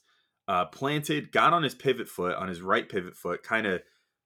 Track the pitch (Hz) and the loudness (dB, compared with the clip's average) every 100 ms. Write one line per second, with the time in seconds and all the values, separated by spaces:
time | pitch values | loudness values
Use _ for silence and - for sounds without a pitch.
0 | _ _ _ _ - 90 90 - 139 151 | _ _ _ _ -2 -2 -2 -4 -2 -2
1 | 147 151 113 110 135 170 156 - 135 117 | -2 -4 0 4 6 4 2 -2 0 0
2 | - - 90 - 95 87 92 110 - 104 | -2 -4 -4 -2 -6 -6 0 0 0 -4
3 | 90 - 90 87 - 110 107 87 - _ | -6 -8 -6 -6 -4 -2 0 -2 -6 _
4 | _ _ | _ _